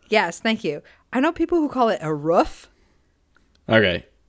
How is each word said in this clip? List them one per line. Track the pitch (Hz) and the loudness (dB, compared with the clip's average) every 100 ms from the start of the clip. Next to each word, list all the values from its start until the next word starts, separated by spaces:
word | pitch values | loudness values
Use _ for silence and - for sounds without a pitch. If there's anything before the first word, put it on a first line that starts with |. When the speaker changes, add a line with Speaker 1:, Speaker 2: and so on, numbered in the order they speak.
| - | -2
Speaker 1:
Yes, | 214 175 - | 0 0 -2
thank | 226 220 | -4 -2
you. | 165 147 - _ - | -4 -6 -10 _ -8
I | 247 | -2
know | 302 | -2
people | 330 330 349 | -2 0 0
who | 294 | 0
call | 262 233 | 0 0
it | 185 | 0
a | 156 | -2
roof. | 151 151 185 311 - - _ _ _ _ _ _ _ _ _ - | -4 2 2 2 -2 -20 _ _ _ _ _ _ _ _ _ 0
Speaker 2:
Okay. | 110 98 87 - _ | 2 4 0 -6 _